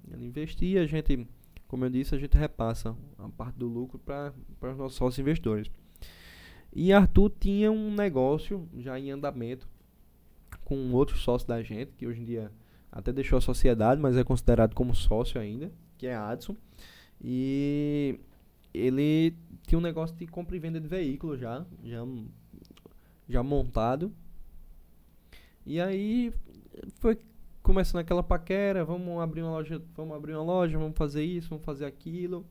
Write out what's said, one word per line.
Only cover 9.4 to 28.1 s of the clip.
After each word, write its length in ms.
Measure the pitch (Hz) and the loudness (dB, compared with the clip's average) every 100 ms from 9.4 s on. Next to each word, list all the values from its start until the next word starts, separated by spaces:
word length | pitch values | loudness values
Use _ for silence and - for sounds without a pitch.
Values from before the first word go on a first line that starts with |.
| 117 127 - - _ _ - _ - - - - | -8 -8 -12 -20 _ _ -20 _ -20 -20 -20 -16
com 280 | - 139 127 | -6 -4 0
outro 240 | 123 147 - | 2 4 2
sócio 300 | - 120 - | 0 -2 -2
da 160 | 117 | -6
gente, 300 | 110 107 139 | -6 -10 -10
que 140 | - 120 | -10 -10
hoje 140 | 117 | -8
em 40 | |
dia 280 | 117 117 107 - - - - | -8 -8 -8 -14 -20 -20 -16
até 220 | - 104 | -6 -4
deixou 260 | 135 135 127 | -4 4 4
a 40 | |
sociedade, 580 | 123 123 131 110 110 143 | 4 6 6 6 4 4
mas 160 | 143 127 | 4 4
é 80 | |
considerado 500 | 123 120 - 117 113 | 2 4 6 6 6
como 200 | - 123 | 4 4
sócio 460 | 117 - 107 123 127 | 6 6 4 0 -4
ainda, 320 | 104 113 165 - - - | -6 -8 -10 -14 -20 -10
que 100 | 127 | -6
é 80 | |
Adson. 420 | 117 104 120 - 202 - - - - - - | -6 -6 -6 -8 -12 -14 -20 -20 -20 -20 -14
E 1000 | 120 127 131 139 143 147 147 147 143 - - - - _ _ | -6 -4 -2 -2 -2 -2 -2 0 -2 -4 -12 -20 -20 _ _
ele 640 | - 123 131 151 156 165 165 - - - | -2 0 2 2 4 2 -2 -20 -20 0
tinha 120 | 165 | 2
um 40 | |
negócio 340 | 170 160 165 165 | 2 -4 -6 -8
de 100 | 170 | -12
compra 300 | 180 175 180 | -12 -10 -8
e 20 | |
venda 220 | 160 165 | -6 -8
de 80 | 151 | -6
veículo 480 | 185 151 139 165 135 | -4 -4 -6 -8 -8
já, 280 | 120 123 180 - | -8 -8 -12 -16
já, 220 | 117 117 120 123 110 - - - - - - - - _ - | -12 -10 -10 -10 -14 -18 -20 -20 -20 -20 -20 -20 -20 _ -2
já 140 | 123 | 0
montado. 680 | 131 143 123 - 113 139 190 - - - - - - - - - - - _ - - _ - | 2 2 2 0 0 0 -4 -8 -16 -16 -16 -18 -20 -20 -20 -20 -20 -20 _ -20 -20 _ -8
E 120 | 156 | -4
aí 540 | 185 196 208 240 240 - - - - - - | -2 -2 -2 -2 -2 -4 -8 -16 -20 -18 -20
foi 240 | - 226 226 - - - - | 0 2 2 -4 -20 -20 2
começando 380 | - 196 180 175 | 6 6 6 -2
aquela 220 | 165 | 0